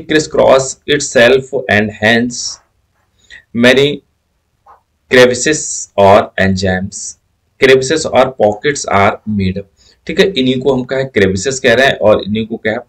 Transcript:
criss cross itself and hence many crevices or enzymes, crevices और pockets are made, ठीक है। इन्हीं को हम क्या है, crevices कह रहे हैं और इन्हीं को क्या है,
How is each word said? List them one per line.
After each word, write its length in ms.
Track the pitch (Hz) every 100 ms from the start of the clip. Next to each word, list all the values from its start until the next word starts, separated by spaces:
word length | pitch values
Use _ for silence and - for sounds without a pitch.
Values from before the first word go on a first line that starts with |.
| -
criss 160 | 156 151
cross 400 | 127 117 135 131 - -
itself 640 | 143 - 127 120 131 131 135 -
and 240 | 104 107
hence 480 | 104 107 117 123 - - - _ _ _ _ _ _ _ - _ 117
many 280 | 120 127 143 143 - _ _ _ _ _ _ _ _ _ _
crevices 520 | 127 127 120 156 151 - - - -
or 200 | 98 104 - -
enzymes, 600 | 98 95 95 92 98 - - - _ _ _ _
crevices 460 | 131 131 131 160 -
और 300 | 123 127 -
pockets 440 | 104 104 147 - -
are 220 | 98 101 - 107 104
made, 240 | 92 92 - _ _ _ -
ठीक 140 | 165
है। 100 | 196
इन्हीं 300 | 131 127 131
को 140 | 139
हम 100 | 127
क्या 140 | 127 131
है, 60 | 135
crevices 540 | 107 95 95 135 131
कह 140 | 127
रहे 120 | 117 135
हैं 120 | -
और 240 | 107 107
इन्हीं 240 | 95 107 110
को 100 | 117
क्या 160 | 110
है, 60 | 113